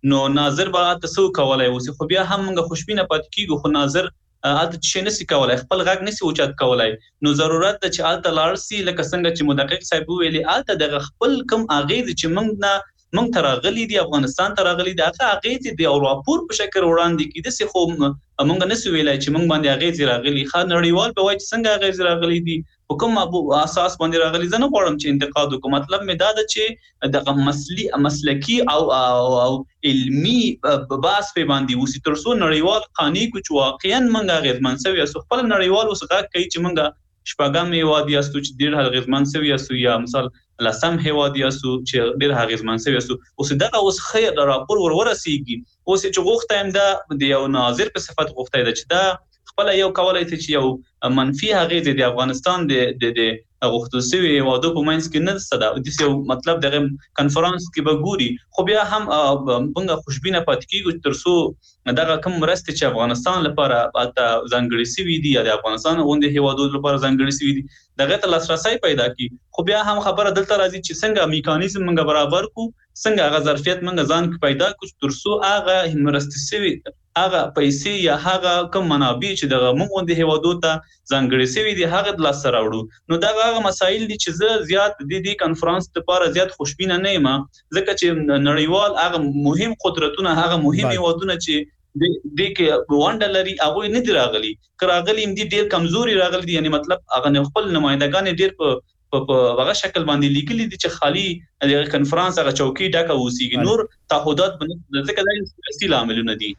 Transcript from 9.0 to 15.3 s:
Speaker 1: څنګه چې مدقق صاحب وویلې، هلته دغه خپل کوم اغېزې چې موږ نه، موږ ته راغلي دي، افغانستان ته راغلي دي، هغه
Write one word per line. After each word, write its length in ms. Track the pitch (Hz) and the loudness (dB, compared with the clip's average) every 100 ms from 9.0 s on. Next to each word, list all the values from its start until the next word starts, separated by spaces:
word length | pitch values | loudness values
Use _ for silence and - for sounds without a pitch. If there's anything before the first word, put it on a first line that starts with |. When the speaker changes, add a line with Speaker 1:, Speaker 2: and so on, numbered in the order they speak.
Speaker 1:
څنګه 260 | 143 180 170 165 | -4 0 0 0
چې 60 | |
مدقق 440 | 147 139 143 180 - | 0 0 0 -4 -2
صاحب 180 | 170 160 | -4 -2
وویلې، 320 | 180 170 160 151 | -2 0 0 0
هلته 240 | 202 277 | -2 0
دغه 260 | 180 151 143 | -2 0 -2
خپل 400 | - _ 240 269 - | -6 _ 0 0 0
کوم 220 | 220 226 | -2 0
اغېزې 420 | 147 143 226 240 160 | 0 0 -2 -2 -4
چې 80 | 165 175 | -2 0
موږ 140 | 220 208 202 | -2 -2 0
نه، 80 | 196 - _ _ - | 0 -4 _ _ -2
موږ 120 | 240 | 0
ته 80 | 233 | 2
راغلي 420 | 143 127 185 226 226 | 0 0 -2 -2 -2
دي، 120 | 208 | 0
افغانستان 560 | 160 147 131 - 190 202 | 0 0 0 0 -2 2
ته 80 | |
راغلي 300 | 175 175 185 | 0 0 -2
دي، 100 | 175 | 0
هغه 220 | 160 - 254 | -2 0 0